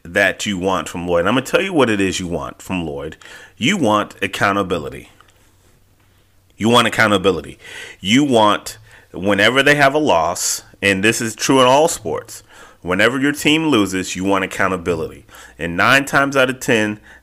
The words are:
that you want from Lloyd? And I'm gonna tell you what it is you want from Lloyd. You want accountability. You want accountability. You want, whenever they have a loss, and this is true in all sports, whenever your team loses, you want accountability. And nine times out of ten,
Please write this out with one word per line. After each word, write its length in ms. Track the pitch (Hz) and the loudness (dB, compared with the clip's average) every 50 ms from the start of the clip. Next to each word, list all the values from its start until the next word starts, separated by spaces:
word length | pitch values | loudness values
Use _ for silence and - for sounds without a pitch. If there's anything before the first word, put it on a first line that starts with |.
| - | -12
that 420 | 87 85 101 101 95 90 - - | -4 0 0 2 2 0 -2 -6
you 140 | 107 101 90 | -6 -4 -4
want 280 | 90 95 95 87 73 - | -2 -2 -2 -2 -4 -6
from 200 | - 90 85 87 | -8 -8 -4 0
Lloyd? 140 | 87 85 | 0 0
And 80 | 85 - | 2 0
I'm 40 | 117 | 0
gonna 140 | 131 131 - | -2 -2 0
tell 160 | - - 190 | -2 -2 -2
you 100 | 190 185 | 0 0
what 160 | 156 131 117 | 0 2 2
it 100 | 107 101 | 2 0
is 200 | 98 95 85 - | 0 -2 -2 -4
you 80 | 95 85 | -6 -6
want 340 | 85 78 69 62 - - | -6 -8 -8 -10 -12 -14
from 240 | - - 95 92 85 | -12 -10 -8 -6 -6
Lloyd. 320 | 78 71 69 69 73 - - - - - - - - _ | -6 -8 -8 -10 -12 -14 -16 -20 -20 -20 -20 -20 -20 _
You 200 | - 117 143 202 | -6 -2 -2 -2
want 460 | 202 147 104 107 104 98 - - - | 0 0 2 2 2 0 -4 -8 -8
accountability. 880 | - 95 - - 117 104 98 101 98 90 90 85 71 67 65 62 - - - _ _ _ _ _ _ _ _ _ _ _ _ _ _ _ _ _ _ _ _ _ _ _ _ _ _ _ _ - | -8 -6 -4 -2 0 0 0 0 -2 -2 -4 -6 -6 -8 -12 -14 -18 -20 -20 _ _ _ _ _ _ _ _ _ _ _ _ _ _ _ _ _ _ _ _ _ _ _ _ _ _ _ _ -2
You 120 | 98 110 | 0 2
want 180 | 117 120 117 113 | 4 4 2 2
accountability. 680 | - - 117 107 104 98 87 98 90 82 - 65 69 - - - - - - - - - | 2 2 2 2 2 2 2 0 0 -2 -4 -12 -16 -20 -20 -20 -18 -18 -18 -18 -18 -10
You 240 | - 90 110 131 151 | -2 2 2 2 4
want, 540 | - 127 113 107 104 101 - - - - - - - - - - _ | 4 4 4 4 4 2 0 -2 -10 -16 -18 -20 -20 -20 -20 -20 _
whenever 520 | - - 90 101 101 98 101 113 123 135 139 | -12 -6 -2 0 2 4 4 4 4 4 4
they 100 | 143 143 | 4 4
have 220 | 147 147 139 139 | 4 4 2 2
a 40 | 151 | 2
loss, 640 | 156 127 92 82 80 82 90 - - - - - - - - - | 2 2 2 2 2 0 -2 -4 -6 -6 -6 -8 -10 -16 -8 -2
and 240 | - 98 98 95 95 | 0 0 2 2 2
this 180 | 110 110 - | 2 2 0
is 140 | 123 113 110 | -2 -6 -6
true 240 | - - - 139 135 | -4 0 2 4 4
in 60 | 127 | 4
all 220 | 127 131 143 156 170 | 4 4 4 2 2
sports, 560 | - - - 82 73 - - - - - - _ - - - - - _ | -2 -4 -8 -8 -8 -8 -10 -12 -18 -20 -20 _ -20 -20 -20 -20 -20 _
whenever 380 | - 85 90 95 104 120 127 139 | -6 -2 0 2 2 2 2 0
your 120 | 135 143 | 0 -2
team 360 | 139 147 - 156 151 160 160 156 | -2 0 0 0 2 2 2 2
loses, 480 | 139 110 101 92 92 92 90 - - | 2 2 2 2 -2 -4 -6 -6 -6
you 80 | 92 92 | -4 -2
want 200 | 98 98 95 95 | 0 0 0 -2
accountability. 840 | 90 - - 101 95 95 90 85 90 87 80 78 69 - - - - - - - - - - | -4 -4 -2 -2 -2 -2 -2 -2 -4 -4 -4 -4 -8 -12 -14 -20 -20 -20 -20 -20 -20 -14 -10
And 180 | 82 85 85 | -8 -6 -2
nine 300 | 87 101 117 127 139 139 | 0 2 4 4 2 2
times 320 | 139 - 143 139 139 139 139 | 0 0 0 0 0 2 0
out 140 | 127 127 | 0 0
of 80 | 127 127 | -2 -4
ten, 400 | - - 127 110 107 104 107 107 - - - - | -2 0 0 0 0 -2 -4 -8 -14 -20 -20 -20